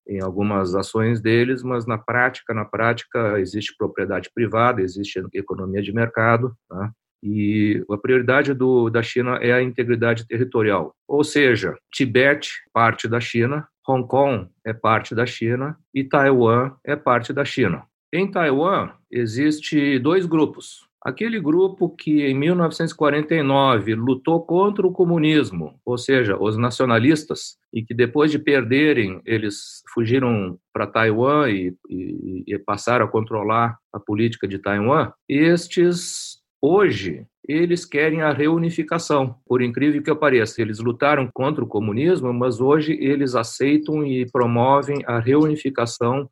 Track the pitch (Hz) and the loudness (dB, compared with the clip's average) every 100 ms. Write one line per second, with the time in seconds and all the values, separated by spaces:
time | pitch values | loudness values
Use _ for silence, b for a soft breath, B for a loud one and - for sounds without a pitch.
0 | - 98 95 92 104 101 92 95 95 110 | -10 -8 -6 -2 -2 0 0 -2 -2 0
1 | 113 117 110 117 123 131 123 123 117 110 | 0 0 2 2 2 -2 -4 -4 -4 -6
2 | - 120 127 131 - 110 107 104 113 113 | -2 0 0 -2 -8 -6 -4 -2 0 -2
3 | - 123 110 104 92 104 - - 98 - | -4 -2 0 0 -2 -4 -8 -6 -6 -4
4 | 98 92 - - 113 107 120 117 92 92 | -4 -4 -6 -4 -2 2 2 0 -2 -4
5 | 98 92 - 98 98 92 95 98 101 110 | -8 -8 -8 -8 -8 -8 -6 -4 -4 -2
6 | 117 113 113 117 123 113 _ 90 107 - | -2 0 2 2 0 -8 _ -10 -10 -10
7 | _ _ 104 107 104 107 107 107 - 104 | _ _ -6 -2 0 0 0 -2 -4 -4
8 | 127 127 120 135 143 131 127 127 117 117 | 2 2 4 2 2 0 2 2 2 0
9 | 117 123 123 123 120 123 127 123 120 117 | 0 -2 -2 0 2 2 2 -2 -2 0
10 | 117 117 - 117 127 120 107 95 76 - | 0 0 -2 -4 -2 0 2 0 -2 -10
11 | - 143 147 151 135 113 92 - _ - | -2 0 0 2 4 2 -2 -8 _ -4
12 | 131 117 139 143 - - - 117 113 110 | 0 4 4 2 -4 -14 -6 2 2 0
13 | 113 117 117 117 117 147 151 _ - 131 | -4 -4 -2 -2 0 -2 -8 _ -2 -2
14 | 120 131 139 113 90 _ 110 110 110 110 | 0 2 2 0 -6 _ -10 -4 0 0
15 | - 110 120 - 113 123 139 151 _ 135 | 0 -4 -4 -2 -4 -2 -4 -10 _ -6
16 | 135 147 139 131 117 117 135 - - 143 | 0 2 4 4 4 4 0 -6 -8 -4
17 | 139 120 117 139 135 - 107 85 - _ | 0 0 -2 -4 -4 -2 -2 -2 -10 _
18 | _ 165 196 196 160 135 175 180 92 - | _ -4 -2 -2 0 0 0 0 -4 -10
19 | _ 120 117 117 151 151 - 151 143 135 | _ -6 -4 0 0 -2 -2 0 2 0
20 | 120 185 175 160 143 - - - _ _ | 2 0 2 0 0 -2 -20 -20 _ _
21 | - 127 226 226 147 170 190 190 175 - | -10 -6 -4 -4 0 2 2 0 -6 -4
22 | - 151 143 135 151 180 165 - 165 - | 0 0 2 0 2 2 0 -2 -4 0
23 | 147 147 151 165 139 139 135 117 101 110 | 0 2 0 0 4 4 4 4 0 0
24 | 120 127 - 165 - 170 202 202 185 185 | 0 0 0 0 2 2 2 2 0 2
25 | 175 170 151 151 120 90 76 - - 123 | 2 4 4 4 2 -4 -10 -10 -6 -4
26 | - 135 110 98 101 110 120 - 131 113 | 2 2 2 0 0 0 -2 0 2 4
27 | 127 156 - - - - _ 117 113 117 | 4 2 -2 -10 -10 -18 _ -8 -4 0
28 | 120 147 156 147 151 139 113 135 151 131 | 0 2 2 2 2 2 2 2 4 2
29 | 98 90 - 113 107 101 - - - - | 0 -4 -4 -2 -4 -8 -14 -20 -8 -4
30 | 113 131 123 113 95 90 _ 107 104 113 | 0 2 2 0 -2 -8 _ -6 -2 0
31 | 113 107 127 147 139 98 90 90 - 90 | 2 2 2 2 2 0 -4 -8 -12 -10
32 | 92 87 92 92 95 98 - 101 - 120 | -8 -10 -10 -10 -8 -8 -6 -6 0 0
33 | 107 113 110 110 101 113 117 113 _ - | 0 -2 -4 -4 -2 0 0 -4 _ -12
34 | - 104 117 117 98 98 101 101 110 156 | -6 -2 -2 -2 -6 -6 -4 -2 2 0
35 | 113 - - 143 160 170 - - 175 175 | 0 -6 -4 2 2 2 0 0 2 0
36 | - - - - _ _ 139 190 185 107 | -6 -12 -14 -18 _ _ 2 4 2 0
37 | 95 67 - _ - 156 175 175 - 143 | -6 -10 -14 _ -6 -2 0 -2 -2 -2
38 | 156 160 156 135 151 165 170 165 156 170 | 0 0 0 0 2 2 0 -2 -4 -4
39 | - 147 131 120 - 127 123 120 143 147 | 0 0 0 -6 -2 0 0 0 0 2
40 | 147 156 151 127 107 - 110 107 117 117 | 0 0 4 4 2 -2 -4 -2 -4 0
41 | 143 147 123 - 135 147 117 107 107 107 | 2 2 0 -2 -2 -2 -4 -2 -2 0
42 | 160 175 127 120 127 113 131 156 151 156 | 0 0 0 -2 -2 0 2 4 2 0
43 | 135 139 135 120 113 - 135 151 151 151 | 0 0 0 -2 -2 -2 2 2 2 -2
44 | 147 131 123 127 120 120 127 139 135 143 | -2 -2 -2 0 2 2 4 4 2 -4
45 | - 117 113 143 156 151 139 135 117 - | -2 -2 2 4 4 0 -4 -2 -4 -2
46 | 120 135 139 | -2 0 -4